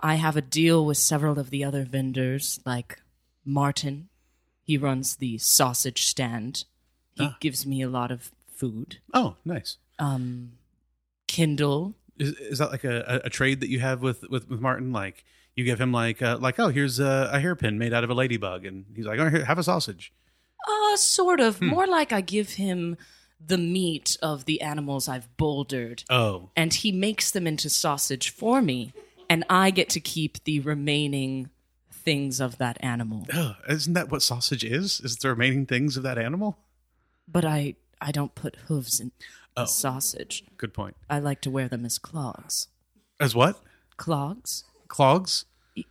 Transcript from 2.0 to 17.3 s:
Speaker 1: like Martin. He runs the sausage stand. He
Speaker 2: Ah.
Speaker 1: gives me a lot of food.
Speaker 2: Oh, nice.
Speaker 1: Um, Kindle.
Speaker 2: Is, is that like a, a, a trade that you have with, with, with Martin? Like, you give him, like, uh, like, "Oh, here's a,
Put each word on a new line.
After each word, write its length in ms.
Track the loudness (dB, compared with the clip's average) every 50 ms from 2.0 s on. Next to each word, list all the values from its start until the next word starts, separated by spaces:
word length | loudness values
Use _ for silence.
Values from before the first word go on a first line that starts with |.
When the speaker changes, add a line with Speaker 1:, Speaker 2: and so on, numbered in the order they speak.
| -2 -2 0 0 0 0 -2 -2 -4 -4 -6 -6 -4
Speaker 1:
like 340 | -4 -4 -4 -6 -8 -14 -20 _ _ _ _ _ _ _ _ -4
Martin. 640 | 0 2 4 4 4 2 0 -2 -4 -6 -8 -10 -16 _ _ _ _ _ _ _ _ _ _
He 160 | _ 0 0
runs 380 | 2 2 2 0 0 0 -2 -4
the 220 | -4 -4 -4 -4
sausage 680 | -2 2 4 6 6 6 4 2 0 -2 -2 -2 0 0
stand. 600 | 0 0 0 -2 -2 -2 -4 -6 -6 -8 -8 -10 _ _ _ _ _ _ _ _ _ _
He 100 | -4 -4
Speaker 2:
Ah. 140 | -4 -2 -4
Speaker 1:
gives 260 | -4 -4 -2 -4 -4
me 160 | -4 -2 -2
a 60 | -2
lot 240 | -2 -2 -2 -2 -2
of 200 | -4 -8 -10 -16 -20 _ _ -20 -8
food. 440 | -6 -4 -4 -4 -6 -10 -12 -14 -18 _ 0 0
Speaker 2:
Oh, 240 | 2 2 0 -2 -6 -8
nice. 320 | -6 -6 -6 -6 -10 -12 -14 _ _ _ -4
Speaker 1:
Um, 520 | -2 -2 -2 -2 -4 -6 -8 -10 -12 -16 -18 _ _ _ _ _ _ _ _ _ _ _ _ _ _
Kindle. 680 | -4 0 2 2 2 2 2 2 2 2 0 -2 -4 -8 _ _ _ _
Speaker 2:
Is, 140 | -4 -4 -4 -4
is 240 | -6 -8 -6 -2 -2
that 120 | -2 -2
like 120 | -2 -4 -2
a, 380 | -2 -2 -2 -2 -2 -2 -2 -2
a, 40 |
a 20 | -2
trade 320 | -2 2 2 2 2 2
that 80 | 0 -2
you 100 | -2 0
have 220 | 0 0 -2 0
with, 280 | -2 -2 -2 -4 -6 -6
with, 200 | -6 -6 -4 -6
with 100 | -6 -2
Martin? 320 | 0 0 0 0 -2 -4
Like, 320 | -4 -4 -4 -6 -10 -14 -20 _ _ _ _ _ _
you 80 | -2 0
give 160 | 0 2 2
him, 140 | 2 2 2
like, 280 | 2 2 0 0 0
uh, 160 | 0 0 0 2
like, 180 | 0 0 2 2
"Oh, 80 | 2
here's 320 | 2 4 2 2 2 2 2
a, 300 | 2 4 4 2 2 2